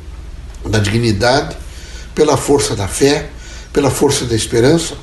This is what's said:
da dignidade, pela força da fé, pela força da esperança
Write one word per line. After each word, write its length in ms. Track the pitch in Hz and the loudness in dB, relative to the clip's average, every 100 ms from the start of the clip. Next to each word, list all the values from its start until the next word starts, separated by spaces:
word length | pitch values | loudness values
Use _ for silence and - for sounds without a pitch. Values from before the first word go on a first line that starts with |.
| - - - - - - - | -14 -14 -14 -14 -14 -10 -2
da 140 | 107 | 0
dignidade, 800 | 101 113 117 98 117 139 156 - - - - - - | 2 2 2 2 2 2 0 -8 -14 -16 -16 -16 -6
pela 240 | - 151 135 | 2 2 2
força 380 | - 143 - 107 | 2 2 2 -2
da 120 | 95 | -4
fé, 420 | - 139 151 160 - - - - | 2 2 2 -2 -12 -14 -16 -4
pela 180 | - 143 | 0 2
força 340 | - - - 127 | 4 2 2 0
da 100 | 113 | -2
esperança 600 | - 120 127 165 - - | 0 4 6 4 0 -8